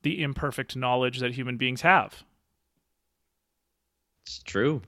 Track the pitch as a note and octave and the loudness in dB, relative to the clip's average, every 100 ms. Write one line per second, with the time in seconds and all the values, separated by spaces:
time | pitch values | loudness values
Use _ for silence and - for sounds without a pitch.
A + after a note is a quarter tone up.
0 | D3 F#3+ C#3+ C3+ C#3+ C3+ B2+ B2+ B2+ B2 | -4 -2 -2 -2 -4 -4 -8 -4 0 2
1 | B2+ B2+ B2+ B2 B2+ B2 B2+ B2+ E3+ F#3 | 0 0 -4 -4 -6 -2 -2 2 6 6
2 | G2+ - - _ _ _ _ _ _ _ | 4 -6 -20 _ _ _ _ _ _ _
3 | _ _ _ _ _ _ _ _ _ _ | _ _ _ _ _ _ _ _ _ _
4 | _ _ - - - - C3+ D3+ | _ _ -18 -16 -4 0 2 0